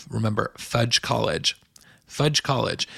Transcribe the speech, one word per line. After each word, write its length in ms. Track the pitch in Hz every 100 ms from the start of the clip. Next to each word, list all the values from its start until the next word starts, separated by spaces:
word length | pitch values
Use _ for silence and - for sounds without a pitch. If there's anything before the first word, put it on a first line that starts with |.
| -
remember, 420 | 110 110 110 110 -
Fudge 420 | - 120 117 -
College. 580 | - 113 107 82 - - _ - - - _
Fudge 360 | - 151 147
College. 440 | - 123 - - -